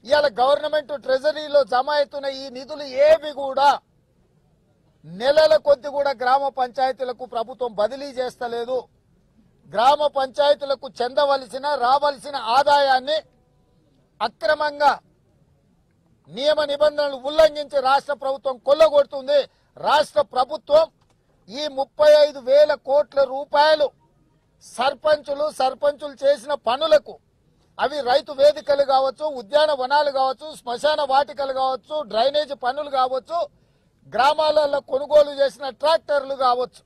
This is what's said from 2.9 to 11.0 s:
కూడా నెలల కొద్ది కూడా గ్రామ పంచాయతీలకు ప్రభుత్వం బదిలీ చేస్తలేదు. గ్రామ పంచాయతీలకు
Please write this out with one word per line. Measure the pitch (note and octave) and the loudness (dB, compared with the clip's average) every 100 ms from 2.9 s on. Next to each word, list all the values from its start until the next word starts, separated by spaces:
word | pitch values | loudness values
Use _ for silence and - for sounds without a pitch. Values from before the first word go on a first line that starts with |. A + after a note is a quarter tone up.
| C4 D4 D#4+ D4+ | 0 4 4 2
కూడా | C4+ C#4 C4+ C#4 B3+ _ _ _ _ _ _ _ _ _ _ _ _ D3 | -8 -6 2 2 2 _ _ _ _ _ _ _ _ _ _ _ _ -20
నెలల | F3 B3 D4+ D#4 D#4 | -6 0 4 4 4
కొద్ది | - C#4+ C#4+ | 2 0 0
కూడా | C#4 C#4 | -4 -4
గ్రామ | B3+ B3 C4+ C#4 | -2 0 0 0
పంచాయతీలకు | C4+ B3+ B3 C4 B3+ B3+ B3 B3 | -4 -6 -2 -2 -2 -8 -10 -10
ప్రభుత్వం | A#3+ A3+ B3+ B3 | -8 -8 -6 -8
బదిలీ | G3+ G#3 C4+ C#4+ | -2 -4 -2 -12
చేస్తలేదు. | B3+ B3 - A#3+ A#3 A#3+ B3+ A#3 _ _ _ _ _ _ _ _ | -8 -8 -8 -10 -8 -6 -8 -8 _ _ _ _ _ _ _ _
గ్రామ | F#3 B3 D4 D4 | 0 2 4 0
పంచాయతీలకు | C#4 C4+ A#3+ C#4+ D4 C#4 C#4 C4+ F#3 | -2 -4 0 2 2 -2 -8 -8 -8